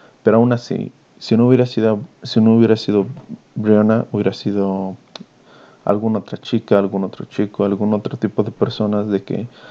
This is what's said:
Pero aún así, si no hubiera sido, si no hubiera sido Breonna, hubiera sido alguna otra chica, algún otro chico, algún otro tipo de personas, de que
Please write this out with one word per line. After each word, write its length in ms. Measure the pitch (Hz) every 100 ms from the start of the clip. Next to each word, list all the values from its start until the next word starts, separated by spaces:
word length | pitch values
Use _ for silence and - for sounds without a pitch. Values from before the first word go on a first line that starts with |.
| _ _
Pero 140 | - 113
aún 160 | 120
así, 400 | 120 - - - - _ -
si 160 | - 113
no 120 | 120
hubiera 180 | 127 123
sido, 340 | 113 110 104 123 _
si 160 | 131 113
no 160 | 110 113
hubiera 220 | 113 110
sido 280 | - 104 98 - - - _ -
Breonna, 500 | 107 107 107 113 -
hubiera 180 | 104 101
sido 640 | - 110 101 98 95 95 92 _ - - _ _ - - _
alguna 360 | - 104 113 107
otra 180 | - 110
chica, 420 | - 113 - 101
algún 240 | 98 98
otro 220 | 95 - -
chico, 400 | - 101 - 101
algún 280 | 98 107
otro 220 | 107 - -
tipo 260 | 104 -
de 100 | 101
personas, 580 | - - - 107 104 107
de 120 | 98
que 260 | - 98 120 - -